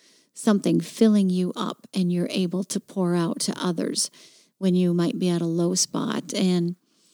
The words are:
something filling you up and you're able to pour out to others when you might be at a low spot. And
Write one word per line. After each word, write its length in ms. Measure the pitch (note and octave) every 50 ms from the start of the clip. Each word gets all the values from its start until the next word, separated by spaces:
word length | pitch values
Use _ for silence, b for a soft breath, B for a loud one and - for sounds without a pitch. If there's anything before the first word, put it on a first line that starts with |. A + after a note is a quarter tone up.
| b b b b b b b
something 460 | - - A#3 G#3 G3+ - F3 E3+ E3+
filling 480 | E3 - - - A3+ A3 G#3+ G#3 G3 F#3
you 240 | F3+ F3+ F#3 F3+ -
up 320 | - - - - - - - -
and 200 | G3+ F#3 F3 F3
you're 160 | F3 F3 -
able 320 | - - F#3 F3 E3+ F#3 F#3+
to 160 | - - G3
pour 380 | - - - G3 F3+ F3 F3
out 240 | F3 E3+ E3+ - -
to 120 | - - - -
others 480 | - F3+ F3 E3 F#3+ - - F3 - - b b b b b b b b b _
when 140 | F#3+ F#3+ F3+
you 180 | F3+ F3+ F3 F3
might 240 | F3 E3+ - - F3
be 100 | F3+ F3+
at 120 | F3 E3+
a 60 | E3+
low 280 | E3 E3 E3+ E3+ E3+ F3+
spot. 580 | F#3 - - - - - - - - - F3+ -
And 440 | - G3+ F#3 F3+ F3 E3+ E3+ F3+ - b b b b b b